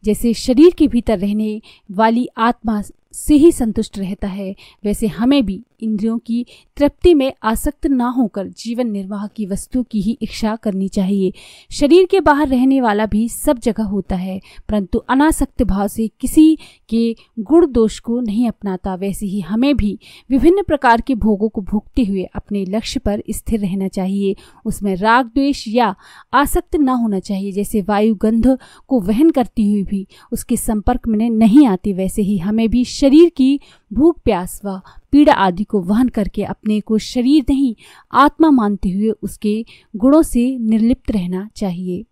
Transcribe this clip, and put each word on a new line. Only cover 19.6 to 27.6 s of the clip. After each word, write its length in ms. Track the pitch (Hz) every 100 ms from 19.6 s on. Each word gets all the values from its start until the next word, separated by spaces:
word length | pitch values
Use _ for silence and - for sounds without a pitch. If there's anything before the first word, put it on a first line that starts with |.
| 269 269
भी 220 | 208 185 - - _
विभिन्न 320 | 254 294 381
प्रकार 380 | 370 302 254 233
के 140 | 233
भोगों 340 | 247 214 196 214
को 120 | 226
भोगते 440 | 180 208 - -
हुए 200 | 214 196
अपने 400 | 185 208 - 202
लक्ष्य 360 | 185 208 - -
पर 220 | - 208 -
स्थिर 300 | - - 220
रहना 280 | 202 196 190
चाहिए, 480 | - 185 202 196 - - _
उसमें 320 | 220 - 202 185
राग 300 | 214 240 240
द्वेष 420 | - 277 269 226
या 280 | 220 226 - - - _
आसक्त 440 | 247 285 349 - 349
ना 160 | 269
होना 260 | 254 233 196
चाहिए। 340 | - 196 202
जैसे 300 | 190